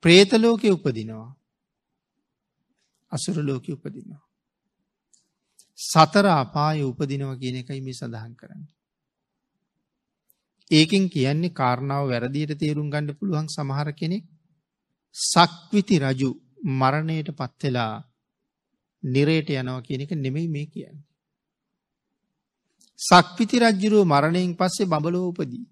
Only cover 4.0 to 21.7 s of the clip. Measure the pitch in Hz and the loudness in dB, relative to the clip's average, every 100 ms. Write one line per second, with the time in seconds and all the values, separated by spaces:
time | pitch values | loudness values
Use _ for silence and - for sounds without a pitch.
4 | - 147 _ _ _ _ _ _ _ _ | -20 -20 _ _ _ _ _ _ _ _
5 | _ _ _ _ _ _ _ - - 165 | _ _ _ _ _ _ _ -16 -2 4
6 | 156 202 196 160 123 - 151 156 135 123 | 6 6 4 2 0 -2 -2 0 -4 -4
7 | 139 139 135 127 127 127 123 139 131 123 | -6 -6 -8 -8 -8 -10 -10 -12 -12 -12
8 | 123 113 113 117 - - 151 _ _ _ | -12 -12 -16 -20 -20 -20 -20 _ _ _
9 | _ _ _ _ _ _ _ _ _ _ | _ _ _ _ _ _ _ _ _ _
10 | _ _ _ _ _ _ _ 156 160 196 | _ _ _ _ _ _ _ 4 4 2
11 | 190 139 131 147 175 170 127 123 139 139 | 0 0 0 0 -4 -2 0 0 -4 -4
12 | 139 120 120 143 151 147 151 151 151 147 | -2 -4 -4 -6 -6 -4 -4 -4 -4 -6
13 | 147 143 202 156 156 - 139 135 147 147 | -6 -8 -4 -4 -6 -8 -6 -4 -6 -6
14 | 160 190 - _ _ _ _ _ _ _ | -6 -6 -10 _ _ _ _ _ _ _
15 | _ - - - 170 - - 208 - 175 | _ -8 0 4 4 2 -2 0 2 2
16 | 135 135 131 - _ _ 240 131 131 143 | 2 0 -2 -4 _ _ -6 0 2 2
17 | 160 160 151 151 123 _ 143 123 113 110 | -2 -6 -8 -10 -12 _ -4 -2 -4 -6
18 | - _ _ _ _ _ _ _ _ _ | -14 _ _ _ _ _ _ _ _ _
19 | 147 127 143 160 151 139 127 127 120 131 | -4 0 2 2 -2 -6 -6 -10 -8 -10
20 | 143 165 131 139 170 147 156 - - 151 | -8 -6 -4 -4 -6 -6 -8 -14 -16 -20
21 | 143 _ _ _ _ _ _ | -20 _ _ _ _ _ _